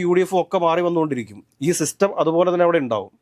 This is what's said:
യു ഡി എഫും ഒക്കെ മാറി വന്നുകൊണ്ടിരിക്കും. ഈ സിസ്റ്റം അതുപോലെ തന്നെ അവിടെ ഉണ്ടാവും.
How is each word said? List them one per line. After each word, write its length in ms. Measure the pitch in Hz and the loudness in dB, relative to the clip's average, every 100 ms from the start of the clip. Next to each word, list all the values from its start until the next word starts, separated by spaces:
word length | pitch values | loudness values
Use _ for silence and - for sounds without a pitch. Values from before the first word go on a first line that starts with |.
| 175 | 0
യു 60 | 180 | 0
ഡി 60 | 185 | 2
എഫും 140 | 185 | -2
ഒക്കെ 160 | 165 190 170 | -2 -2 0
മാറി 160 | 170 175 | 0 0
വന്നുകൊണ്ടിരിക്കും. 520 | 170 156 127 104 101 - - 143 | 0 -2 -4 -8 -16 -20 -6 -4
ഈ 40 | 170 | -2
സിസ്റ്റം 300 | 151 - 202 208 | -4 -2 -2 0
അതുപോലെ 260 | 160 165 180 | 0 2 2
തന്നെ 140 | 175 175 | 2 2
അവിടെ 140 | 170 131 | 2 0
ഉണ്ടാവും. 260 | 107 98 _ | -4 -6 _